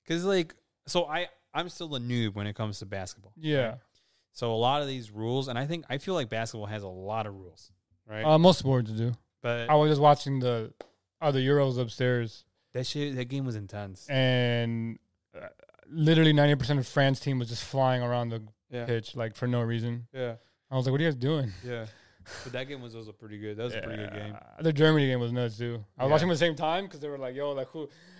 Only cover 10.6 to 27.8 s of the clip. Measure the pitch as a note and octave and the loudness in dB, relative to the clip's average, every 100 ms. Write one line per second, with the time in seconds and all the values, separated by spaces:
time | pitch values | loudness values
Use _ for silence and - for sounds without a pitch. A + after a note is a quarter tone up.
10.6 | A2 - - _ _ _ D#3 C3+ C3 C#3+ | -4 -12 -20 _ _ _ 0 2 4 4
11.6 | C3+ B2 A#2+ - B2 B2 A2+ - _ _ | 4 0 -4 0 2 2 -2 -8 _ _
12.6 | _ B2 B2+ D3 D3 B2+ A#2+ C#3 C3+ G#2+ | _ -8 -6 -4 -4 -4 -4 -4 -4 -6
13.6 | G2+ G#2+ G2+ F#2+ - C3+ C3 B2+ B2 A#2+ | -8 -10 -10 -12 -2 2 4 4 2 2
14.6 | A#2 A2+ A2+ - _ _ _ - - - | 0 -2 -4 -8 _ _ _ -18 -18 -20
15.6 | - _ - D#3+ D#3 D#3+ D#3 D3+ D3 C#3+ | -20 _ -10 2 4 8 8 8 6 4
16.6 | B2 C#3+ B2+ D3 C#3 C3 C#3+ C3 A#2 A#2 | 2 0 0 2 4 2 -2 -2 -4 -6
17.6 | - C3+ C3 B2+ A#2+ B2 A#2+ A2+ G#2+ _ | -4 2 2 2 0 -2 -2 -6 -10 _
18.6 | _ B2 A#2 A2+ G#2+ A#2+ A2+ - B2 A#2+ | _ -8 -2 -2 -4 -6 -6 -2 0 0
19.6 | A#2 A#2 A#2 A#2 A#2 C3+ B2 A2+ _ _ | 0 0 -2 -6 -10 -6 -6 -6 _ _
20.6 | _ C3 B2+ C3+ E3 C3 C3 D#3 B2 F2+ | _ -2 2 2 2 0 0 0 -2 -6
21.6 | B2 A#2+ A2 - _ _ - - C3 B2 | -8 -8 -10 -16 _ _ -18 -16 -10 -8
22.6 | C3+ C#3 A#2+ A2+ G#2+ G#2 A2 G#2 G#2+ G#2 | -8 -10 -12 -14 -16 -18 -16 -10 -8 -6
23.6 | A#2+ A2 - G#2+ G#2 G#2 G#2 G#2 - - | -6 -6 -8 -8 -8 -10 -10 -14 -18 -2
24.6 | E3 D3 D#3 D#3 C#3 B2+ A#2+ B2 A#2+ G#2+ | 0 4 6 6 4 0 -2 -2 -2 -4
25.6 | A#2+ A#2 G#2 - C3 D3+ F3 D#3+ E3+ D3+ | -6 -6 -10 -4 2 4 4 2 0 0
26.6 | D#3+ F3 G3 D3+ D3 C#3+ B2+ C3 C#3+ C#3 | -2 -2 -6 -10 -10 -8 -8 -6 -6 -6
27.6 | C3 D#3+ | -8 -10